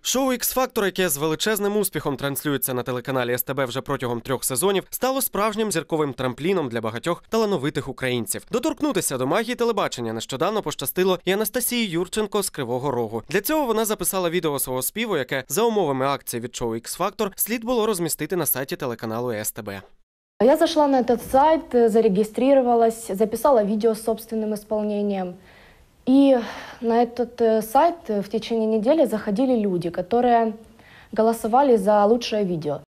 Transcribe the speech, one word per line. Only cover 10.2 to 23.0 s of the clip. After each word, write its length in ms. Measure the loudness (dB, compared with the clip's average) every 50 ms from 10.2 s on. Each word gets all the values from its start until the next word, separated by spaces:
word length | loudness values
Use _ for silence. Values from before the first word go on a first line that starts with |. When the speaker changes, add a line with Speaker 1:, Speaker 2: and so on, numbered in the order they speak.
| -8 -8 -4 -2 -2 -2 -2 -2
Speaker 1:
пощастило 580 | -4 -4 -6 -6 -8 -6 -2 0 2 2 2 0 _
і 60 | -2
Анастасії 580 | -2 0 -2 -2 -2 -4 -4 -2 -2 -2 -2 0
Юрченко 540 | -2 -4 -4 -4 -4 -4 -4 -2 -2 -2 -4
з 60 | -4
Кривого 420 | -6 -6 -6 -4 -4 -2 -2 -2
Рогу. 320 | -2 -2 -2 -2 -4 -8 -8 -2
Для 120 | -4 -2
цього 240 | -2 0 0 0 0
вона 200 | 0 0 0 0
записала 440 | -2 -2 -4 -4 -4 -2 0 -2 0
відео 300 | 0 0 0 0 -2 -2
свого 220 | -4 -4 -4 -4
співу, 360 | -4 -4 -4 -4 -4 -2 -2 -2
яке, 260 | -2 -2 -4 -6 -4 _
за 160 | -2 0 0
умовами 420 | 2 2 2 2 2 0 0 0
акції 360 | 0 0 -2 -4 -8 -8 -8
від 140 | -8 -8 -8
шоу 200 | -6 -4 -4 -4
«Ікс-фактор», 560 | -4 -6 -8 -6 -4 -4 -4 -2 -2 -4 -4 -2
слід 300 | -4 -4 -4 -4 -6 -2
було 200 | -2 0 0 2
розмістити 500 | 0 0 -2 -2 -4 -2 -4 -4 -4 -2
на 100 | -2 -2
сайті 300 | -2 -2 -4 -4 -6 -6
телеканалу 560 | -6 -6 -6 -6 -6 -6 -6 -4 -4 -4 -4
С 200 | -4 -4 -6 -6
Т 100 | -8 -8
Б. 200 | -10 -10 -10 -10 -12 -16 _ _ _ _ _ _ _ _ _ _ 4
Speaker 2:
Я 140 | 4 4 4
зашла 300 | 2 2 2 2 2 4
на 140 | 4 2
этот 180 | 2 2 0 -2 -2 0
сайт, 440 | 2 4 6 6 4 2 0 0 2
э, 140 | 4 4 4
зарегистрировалась, 1200 | 4 4 4 4 4 2 0 0 0 0 4 6 6 6 6 4 4 4 4 2 2 -2